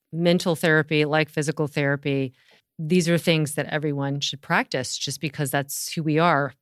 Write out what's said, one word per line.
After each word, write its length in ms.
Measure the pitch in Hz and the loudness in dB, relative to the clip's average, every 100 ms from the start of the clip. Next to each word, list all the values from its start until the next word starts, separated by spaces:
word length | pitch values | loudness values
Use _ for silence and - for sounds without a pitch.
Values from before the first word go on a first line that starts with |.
| _ | _
mental 440 | 160 170 175 185 160 | 0 2 2 2 0
therapy, 480 | 170 156 147 151 | 4 4 4 2
like 240 | 151 156 151 | 2 2 0
physical 380 | 160 147 151 147 | -2 -2 -2 -2
therapy, 640 | 151 139 143 143 139 131 - _ _ _ - | 0 0 0 -2 -2 -2 -8 _ _ _ -10
these 300 | 156 180 165 | 0 2 2
are 80 | 170 | 2
things 380 | - 160 147 - | 2 2 0 -4
that 100 | - | -4
everyone 560 | 151 151 143 139 143 | -4 -2 -2 -4 -4
should 200 | - 143 | -6 -8
practice 560 | - 180 262 135 127 - | -2 -2 0 -4 -6 -6
just 220 | - 139 | -8 -6
because 320 | 151 - 143 | -8 -4 -2
that's 400 | 147 139 - - | -2 -2 -8 -8
who 100 | 170 | -6
we 140 | 156 151 | 0 2
are, 340 | 170 143 139 - | 4 4 0 -8